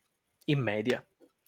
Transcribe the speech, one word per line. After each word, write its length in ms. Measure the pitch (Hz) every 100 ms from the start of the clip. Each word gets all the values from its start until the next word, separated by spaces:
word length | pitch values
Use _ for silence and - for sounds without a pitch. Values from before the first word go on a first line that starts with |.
| _ _ _ _
in 160 | - 143
media. 440 | 110 107 113 120 - _ - _